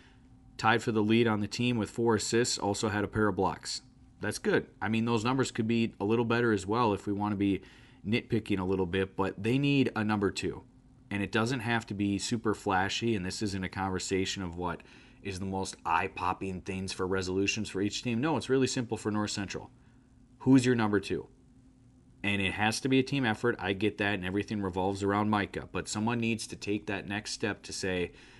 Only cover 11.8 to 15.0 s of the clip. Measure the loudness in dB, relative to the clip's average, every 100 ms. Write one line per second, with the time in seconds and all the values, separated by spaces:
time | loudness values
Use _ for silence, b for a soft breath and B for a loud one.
11.8 | -2 -2 0 0 -2 -2 0 -2 0 0
12.8 | 0 0 0 0 -2 -4 -4 -2 -4 -2
13.8 | -2 -2 0 0 0 -2 -6 -4 -4 -4
14.8 | -10 B